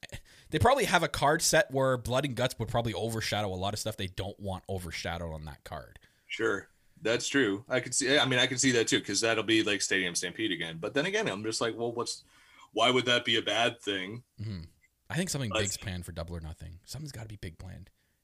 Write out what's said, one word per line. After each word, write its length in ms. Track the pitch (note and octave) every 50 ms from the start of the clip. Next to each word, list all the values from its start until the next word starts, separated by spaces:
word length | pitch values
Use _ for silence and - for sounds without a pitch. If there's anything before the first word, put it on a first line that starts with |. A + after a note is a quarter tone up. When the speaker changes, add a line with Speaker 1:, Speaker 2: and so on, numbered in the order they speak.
| - - - - - - - - - -
Speaker 1:
they 80 | D#3 D#3
probably 280 | F#2+ - - C#4+ G3+
have 180 | E3 F3+ F3 E3
a 40 | -
card 320 | - - D3 C#3+ D#3 E3 -
set 280 | - E3 D#3 - -
where 260 | C3 C3+ C3 C3 B2+
Blood 280 | A#2+ A2+ A#2 B2 C3 D3+
and 100 | C#3+ A#2
Guts 220 | A2 B2 C3 - -
would 100 | A2+ G2+
probably 260 | - A#2+ A#2 A#2 F#2+
overshadow 580 | E2+ G#2+ A#2 A2 A2+ G#2 - - G#2 G#2+ G2 F#2
a 20 |
lot 200 | F2+ F#2 G2+ G#2
of 60 | -
stuff 160 | - A2 -
they 120 | - G2 F2+
don't 300 | - - F#2+ G2 - -
want 240 | G2+ G2 F#2 F2+ - -
overshadowed 640 | G2 F#2 F2 E2 - - - F#2 E2+ E2+ E2+ E2 D#2+
on 120 | D#2 D2+
that 180 | D2+ C#2+ - _
card. 380 | - - D2 A#1 A1+ - - - _ _ _ _
Speaker 2:
Sure. 420 | _ - - A2+ A2+ G2+ F#2+ - - _ _ _ _ _ - -
That's 260 | G#2+ A#2+ A#2 - -
true. 360 | - C#3 B2+ G2+ G2 G#2+ -
I 140 | - B2+ B2+
could 140 | B2 B2+ A#2+
see, 240 | - - B2+ C#3 D3
I 80 | B2+
mean, 120 | C3 B2+ B2
I 80 | B2
could 140 | B2+ C#3 B2
see 120 | C3 C3+ A#2+
that 140 | A#2 A2
too, 140 | - C3+ G#2
'cause 220 | - - G2+ G2 A2
that'll 200 | A2+ A2+ A2 G#2+
be 200 | G#2 A2 A2 G2
like 180 | G#2 G2+ G2
Stadium 340 | - - G#2 F#2+ F#2 F2 F2
Stampede 380 | - - F2 E2+ - A2+ G#2 F2+
again. 240 | D#2+ E2+ E2 D#2+ E2
But 140 | F#2 G#2+ B2
then 140 | D3 E3
again, 220 | F#3+ G3 G#3+ A3 C#3+
I'm 140 | F#2+ G2 G#2+
just 160 | A2 A2+ -
like, 160 | B2+ A#2 G#2
"Well, 180 | A2+ A#2 A#2+ A#2
what's, 320 | A#2+ A#2 - - - - _ _ _ - _ - - - _ -
why 160 | G#2 A2+ B2+
would 160 | B2+ B2+ A#2
that 180 | B2 B2 A#2+ -
be 120 | A#2 A2+
a 60 | A2 -
bad 380 | G#2 G2+ A2 A#2+ B2 A#2 -
thing?" 420 | - G#2 G2+ F#2+ F#2 F#2+ A2 A#2+ - _ _ -
Speaker 1:
Mm-hmm. 260 | G#2+ A2+ G2+ F2 D#2 - - _ _ _ _ _ _ _
I 80 | -
think 140 | D#3 F#3+ E3
something 180 | - C#3+ C3 G#2+
Speaker 2:
But 120 | F#2+ A2
Speaker 1:
big's 180 | G2+ G2 - -
planned 260 | - G#2+ F2+ F2+ F2
for 80 | - E2
Double 240 | E2 E2+ F2 F2
or 40 | E2+
Nothing. 400 | D#2+ D#2+ D#2+ - E2+ E2+ E2+ F2 -
Something's 280 | - - B2+ D#3 C#3+ B2
gotta 140 | A#2 A2+
be 120 | G#2+ G#2+ -
big 180 | - F#2 E2
planned. 320 | - F#2+ F2+ F2 E2 F#2+ - _ _ _ _ _ _